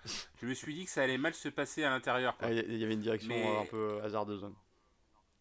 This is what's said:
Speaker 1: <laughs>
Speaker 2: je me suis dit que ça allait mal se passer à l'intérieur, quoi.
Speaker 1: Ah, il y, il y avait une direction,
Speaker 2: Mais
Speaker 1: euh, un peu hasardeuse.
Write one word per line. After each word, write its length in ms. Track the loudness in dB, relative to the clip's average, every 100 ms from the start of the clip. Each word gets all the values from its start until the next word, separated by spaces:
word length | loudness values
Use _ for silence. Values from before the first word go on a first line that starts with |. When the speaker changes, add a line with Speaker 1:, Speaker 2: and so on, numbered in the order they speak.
Speaker 1:
<laughs> 360 | -8 -8 -10 -6
Speaker 2:
je 40 | -4
me 80 |
suis 200 | -4 -4
dit 100 | -6
que 60 | -2
ça 120 | 2
allait 140 | 4 4
mal 140 | 0
se 140 | -2 -4
passer 360 | -4 -4 0
à 60 | 2
l'intérieur, 460 | 2 2 2 2 2
quoi. 100 | 0
Speaker 1:
Ah, 40 |
il 60 | 2
y, 160 | 0
il 40 | 0
y 60 |
avait 100 | 0
une 60 | 2
direction, 280 | 2 0 0
Speaker 2:
Mais 180 | 0 2
Speaker 1:
euh, 120 | 2
un 60 | 0
peu 340 | -2 -2 -2
hasardeuse. 480 | -2 -2 -2 -4 -8 -12 _ _ _ _ _ _ _ _